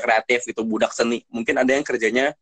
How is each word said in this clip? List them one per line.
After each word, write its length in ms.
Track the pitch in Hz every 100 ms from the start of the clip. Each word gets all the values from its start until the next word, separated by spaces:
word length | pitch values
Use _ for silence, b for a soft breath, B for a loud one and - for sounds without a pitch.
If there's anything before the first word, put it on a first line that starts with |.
kreatif 420 | 117 110 - 123 113
gitu, 160 | 110 113
budak 260 | 107 110
seni. 300 | - 117 120 -
Mungkin 280 | 120 113 135
ada 140 | 127
yang 120 | 135 147
kerjanya 500 | 123 110 123 139 -